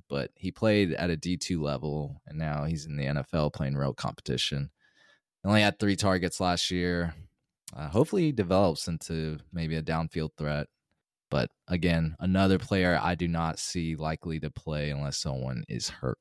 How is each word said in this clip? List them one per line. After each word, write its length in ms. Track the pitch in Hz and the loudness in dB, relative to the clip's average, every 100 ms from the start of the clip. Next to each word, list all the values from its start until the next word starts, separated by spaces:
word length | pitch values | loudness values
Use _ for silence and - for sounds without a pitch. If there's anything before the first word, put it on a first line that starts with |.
| - | -6
but 220 | 71 64 | -4 -4
he 180 | - 92 | -6 -8
played 420 | - 110 104 95 | 0 4 6 4
at 180 | - 87 | 2 0
a 40 | 80 | 0
D 220 | 87 90 | 0 -2
two 240 | - 87 | 0 -2
level, 600 | 73 67 73 73 71 69 - | 0 -2 -2 -4 -4 -8 -12
and 140 | 76 | -6
now 240 | 78 73 76 | -4 -2 -2
he's 220 | 80 76 | -4 -4
in 100 | 71 | -4
the 80 | 69 | -2
N 120 | 71 | -2
F 160 | 67 82 | -2 0
L 160 | 76 | 0
playing 240 | - 69 69 | 0 -2 0
real 180 | 69 | -2
competition. 760 | 62 - - - 62 - 71 69 - _ _ _ _ _ _ | -2 -6 -6 -4 -2 -2 -2 -6 -10 _ _ _ _ _ _
He 40 | 95 | 2
only 140 | 107 | 6
had 160 | 104 - | 6 4
three 180 | 104 95 | 2 2
targets 440 | 104 92 87 - | 4 2 0 0
last 320 | 92 87 - | 0 0 0
year. 420 | 90 87 87 85 80 - _ _ _ - - | 0 0 0 -2 -6 -14 _ _ _ -18 -12
Uh, 120 | 73 | -2
hopefully 340 | 87 156 202 | 0 2 2
he 80 | 160 | 2
develops 560 | 120 87 92 98 78 - | 0 4 6 6 2 -4
into 500 | 82 - 82 78 76 - | -6 -4 -4 -4 -6 -8
maybe 220 | 87 80 80 | -6 -4 -2
a 80 | |
downfield 480 | 80 80 80 85 78 - | -2 -2 -2 -4 -6 -4
threat. 300 | 76 73 73 _ _ _ _ _ _ | -4 -4 -6 _ _ _ _ _ _
But 220 | 69 60 - - | -2 -2 -6 -4
again, 480 | 90 87 82 80 80 | 0 2 2 2 0
another 380 | 92 92 95 95 | 2 4 6 4
player 420 | - 98 90 85 | 2 2 4 4
I 140 | 87 | 2
do 140 | 87 87 | 0 0
not 320 | 82 82 - | 0 0 -2
see 360 | - 90 82 78 | -4 -2 -2 -2
likely 440 | 78 80 87 80 | -4 -4 -4 -4
to 100 | 76 | -6
play 400 | - - 76 73 | -8 -6 -4 -2
unless 280 | 71 71 - | -2 -4 -4
someone 480 | - 65 64 62 - | -4 -4 -4 -6 -6
is 200 | 57 - | -6 -8
hurt. 280 | - 64 - | -6 -4 -6